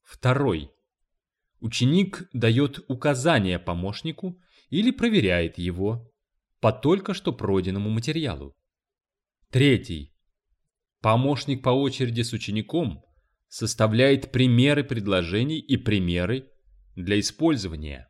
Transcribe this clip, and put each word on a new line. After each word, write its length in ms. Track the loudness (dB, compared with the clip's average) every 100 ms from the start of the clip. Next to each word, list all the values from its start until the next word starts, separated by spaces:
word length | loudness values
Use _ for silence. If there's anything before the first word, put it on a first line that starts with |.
Второй. 680 | _ -4 0 2 0 -2 -6 _ _ _ _ _ _ _ _ _
Ученик 680 | -8 0 2 4 2 -4 -12
дает 500 | -2 2 4 2 -2 -10
указания 720 | -4 -2 0 2 2 2 -2
помощнику 800 | -4 -6 -6 -6 -10 -10 -12 -12 _ _ _
или 200 | 0 0
проверяет 680 | 0 2 2 4 2 0 -4
его 520 | -6 -2 -4 -4 -10 _ _ _ _ _
по 120 | 0
только 400 | 2 2 2 0
что 180 | -6 -4
пройденному 600 | -4 0 0 0 -4 -2
материалу. 680 | -4 -4 -4 -4 -8 -12 _ _ _ _ _ _ _ _ _ _
Третий. 680 | 2 4 2 0 -10 -12 _ _ _ _ _ _ _ _ _
Помощник 600 | 2 2 2 -2 -2 -2
по 80 | 0
очереди 520 | 2 0 -2 -4 -2
с 100 | -4
учеником 720 | -4 -4 -6 -2 -2 -2 -6 _ _ _ _ _
составляет 840 | -8 -6 0 2 4 4 4 0
примеры 500 | 2 4 6 4 2
предложений 760 | 0 -4 0 0 0 -2 -2 -4
и 180 | -2 -2
примеры 720 | 2 0 0 0 -2 -4 -8 _ _ _ _ -12
для 240 | -2 0
использования. 880 | 0 0 0 0 -4 -8 -10 -14 -18